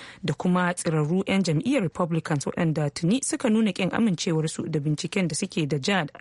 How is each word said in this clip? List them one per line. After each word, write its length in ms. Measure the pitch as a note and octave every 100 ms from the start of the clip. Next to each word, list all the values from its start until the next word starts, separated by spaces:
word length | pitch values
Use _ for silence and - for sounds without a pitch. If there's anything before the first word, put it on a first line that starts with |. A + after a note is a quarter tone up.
| - -
da 100 | F#3+
kuma 400 | C#3+ F3+ F3+ F3
tsirarru 500 | F3 E3+ D#3+ D3 F#3 -
'yan 160 | G3
jam'iyyar 380 | F3+ D3+ B3 C#4
Republicans 640 | E3+ - E3+ E3 - C#3+ -
waɗanda 420 | - E3 D#3 D3
tuni 260 | - E3 C4+
suka 260 | - D#4 A#3+
nuna 220 | G#3+ G#3+
ƙin 180 | - F3+
amincewarsu 800 | - A3+ D#3+ F#3 D#3+ D#3 - -
da 80 | D#3
binciken 480 | D3 D3 F3 - E3
da 80 | D3+
suke 320 | F#3+ F#3+ C#3+
da 100 | D3+
ja 240 | C3+ F#3+ D3+ -